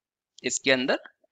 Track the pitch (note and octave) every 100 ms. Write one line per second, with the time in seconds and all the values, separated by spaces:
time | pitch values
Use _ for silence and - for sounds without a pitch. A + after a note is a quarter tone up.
0 | _ _ _ - B2+ - C3+ C3 C3 -
1 | - - _